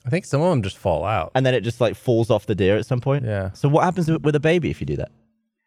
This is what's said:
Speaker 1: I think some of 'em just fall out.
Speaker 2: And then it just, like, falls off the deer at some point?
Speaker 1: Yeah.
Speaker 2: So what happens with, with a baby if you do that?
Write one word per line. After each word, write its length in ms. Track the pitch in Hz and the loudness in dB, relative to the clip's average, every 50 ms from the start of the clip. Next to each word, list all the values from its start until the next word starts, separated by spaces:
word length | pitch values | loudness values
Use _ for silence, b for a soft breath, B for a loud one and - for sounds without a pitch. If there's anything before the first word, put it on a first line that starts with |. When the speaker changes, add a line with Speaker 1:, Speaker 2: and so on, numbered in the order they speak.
| _ | _
Speaker 1:
I 40 | 123 | -4
think 160 | 135 180 - | -4 -4 -4
some 160 | - - 135 | -2 -2 0
of 100 | 160 180 | 2 2
'em 120 | 175 127 98 | 0 0 -2
just 140 | 98 - - | -4 -6 -4
fall 280 | - 98 82 76 80 | -2 -2 0 0 0
out. 260 | 98 110 95 78 82 - | -2 -2 -2 -4 -2 -2
Speaker 2:
And 120 | 131 131 | 0 0
then 80 | 127 127 | 2 0
it 80 | 117 | 0
just, 180 | 95 113 113 - | -2 -2 -2 0
like, 160 | 123 107 - | -2 -2 -2
falls 340 | - - - 123 113 117 110 | -2 -2 0 2 2 2 2
off 160 | 123 104 - | 2 0 0
the 100 | - 107 | -2 -2
deer 200 | 87 101 92 101 | 2 2 2 2
at 100 | 107 101 | 2 0
some 140 | - 131 120 | -2 -4 -2
point? 240 | - 139 139 147 127 | 0 -2 -2 -2 -2
Speaker 1:
Yeah. 300 | 113 107 98 95 101 - | -4 -4 -4 -6 -6 -6
Speaker 2:
So 160 | - - 143 | -2 0 2
what 160 | 143 156 135 | 4 4 2
happens 240 | 180 175 185 170 156 | 2 0 0 0 0
with, 100 | 151 - - | 0 0 0
with 120 | 147 147 | 0 0
a 40 | 151 | 2
baby 280 | 135 160 165 180 147 80 | 2 2 2 2 0 -2
if 120 | - - | -4 -4
you 40 | - | -6
do 120 | - 73 69 | -6 -6 -6
that? 140 | - - - _ _ _ _ _ _ _ _ _ _ | -6 -10 -12 _ _ _ _ _ _ _ _ _ _